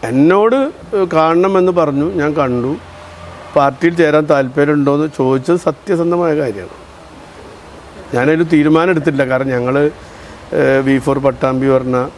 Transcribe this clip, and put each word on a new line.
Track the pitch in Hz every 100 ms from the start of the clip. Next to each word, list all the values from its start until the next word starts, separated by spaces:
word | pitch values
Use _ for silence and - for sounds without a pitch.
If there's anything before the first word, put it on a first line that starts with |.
എന്നോട്, | 117 127 151 190 220 262
ഏഹ്, | 277 - - 202 185
കാണണമെന്ന് | 165 160 170 185 190 185
പറഞ്ഞു, | 180 156 139 151
ഞാൻ | 185 147
കണ്ടു. | 151 135 123 123 160 - - - - - - - -
പാർട്ടിയിൽ | 139 127 165 170
ചേരാൻ | 160 151 151
താല്പര്യമുണ്ടോ | 147 131 135 143 147 143 143
എന്ന് | 151 143
ചോദിച്ചത് | 131 131 131 175
സത്യസന്ധമായ | - - - 175 170 175 175 151
കാര്യമാണ്. | 139 101 90 - - - - - - - - - - - - - - 123
ഞാനതിൽ | 135 160
തീരുമാനം | 165 160 147 156 175
എടുത്തിട്ടില്ല. | 170 147 139 135
കാരണം | 131 135
ഞങ്ങൾ, | 123 123 135 147 147 - - - - -
ഏഹ്, | - 135 135 135
വി | 135
ഫോർ | 123 139
പട്ടാമ്പി | 135 123 135 131 135
പറഞ്ഞ | 131 127 127 131